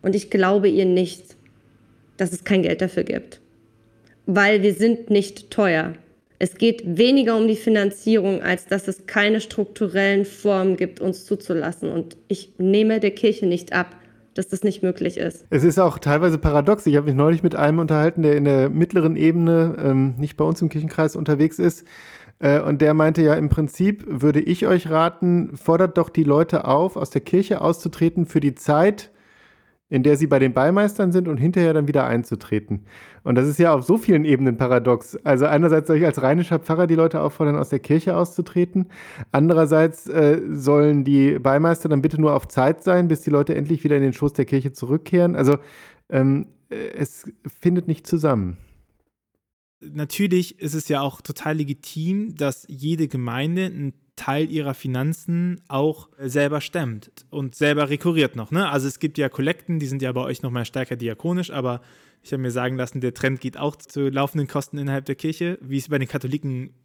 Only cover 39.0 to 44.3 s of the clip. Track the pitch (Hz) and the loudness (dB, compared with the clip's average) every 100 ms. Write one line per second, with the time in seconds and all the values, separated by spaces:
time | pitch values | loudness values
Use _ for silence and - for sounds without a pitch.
39 | - - - 139 160 165 156 156 160 160 | -20 -18 -2 2 4 4 4 4 2 -2
40 | - 151 147 160 98 151 135 147 151 143 | -6 2 4 4 0 -4 2 4 4 2
41 | 135 143 135 143 131 139 165 165 165 143 | 2 4 4 2 2 2 2 0 0 0
42 | 147 156 156 143 - - 131 165 - 180 | 0 0 2 0 -2 0 0 0 0 2
43 | 175 156 - 143 143 156 147 160 151 143 | 2 0 0 0 0 -2 -2 -2 0 2
44 | 135 123 147 | 0 0 -4